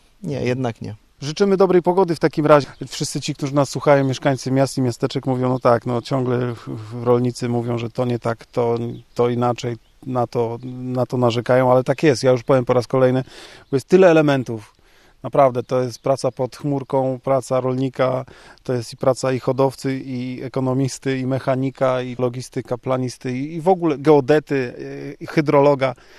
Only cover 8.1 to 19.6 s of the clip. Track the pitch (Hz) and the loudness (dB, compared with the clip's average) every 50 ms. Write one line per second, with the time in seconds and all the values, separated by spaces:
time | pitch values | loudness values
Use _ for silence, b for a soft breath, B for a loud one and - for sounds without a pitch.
8.1 | 120 117 - 117 113 - - _ - 123 120 117 117 117 117 120 120 120 117 _ | -2 -2 -2 -4 -4 -4 -8 _ -4 -2 0 0 0 -2 -4 -6 -8 -12 -16 _
9.1 | - - 120 123 123 120 123 123 120 - - 120 117 113 _ _ _ _ - 131 | -2 0 0 0 2 0 0 0 -2 -2 -4 -8 -8 -8 _ _ _ _ -10 -6
10.1 | 127 123 120 - - 123 117 113 117 117 127 131 127 127 127 127 127 127 123 - | -2 -2 -2 -2 -2 -2 -2 -2 -4 -8 -12 -12 -12 -12 -10 -6 -4 -4 -4 -2
11.1 | - 127 123 120 110 120 110 - 123 127 131 127 127 131 127 - 135 - - 156 | 0 0 2 2 2 0 0 2 2 4 4 4 4 4 4 0 -2 2 2 2
12.1 | 127 107 131 131 127 120 - - 139 131 123 - 123 123 117 - - 131 131 127 | 2 4 2 2 2 2 2 2 2 2 2 2 0 0 0 0 0 2 2 4
13.1 | 127 135 - B B B B B B B B B 208 202 - - 185 185 190 175 | 2 0 -2 B B B B B B B B B -4 -4 0 2 4 6 6 8
14.1 | 160 160 151 147 139 135 120 - 117 110 107 - _ b b b b b b b | 6 6 4 4 2 0 -2 -4 -8 -10 -12 -16 _ b b b b b b b
15.1 | b b - 123 - 147 139 131 120 127 117 - 131 127 127 123 113 - - 139 | b b -14 -4 2 4 4 4 4 0 -4 -2 -2 -2 -2 -2 -6 -6 -2 -2
16.1 | 135 - - 131 - - 131 120 - - - 147 139 139 131 - - 135 131 131 | -2 0 -2 -6 -4 -4 -6 -6 -6 -8 -6 -4 -4 -4 -4 -2 -2 0 0 0
17.1 | 131 123 - 135 135 131 - - 135 127 123 131 131 131 135 131 - - 131 131 | -4 -4 -2 -2 -2 -2 0 -2 -2 -2 0 -2 -2 -2 -4 -4 -2 -2 -2 -2
18.1 | 131 131 123 B B B B B B B _ - 127 123 113 - 135 - - 135 | -2 -4 -8 B B B B B B B _ -4 -4 -4 -4 -8 -10 -2 0 0
19.1 | 127 - - 131 131 120 - 135 131 123 | 0 0 0 -2 -2 -2 -2 -2 0 2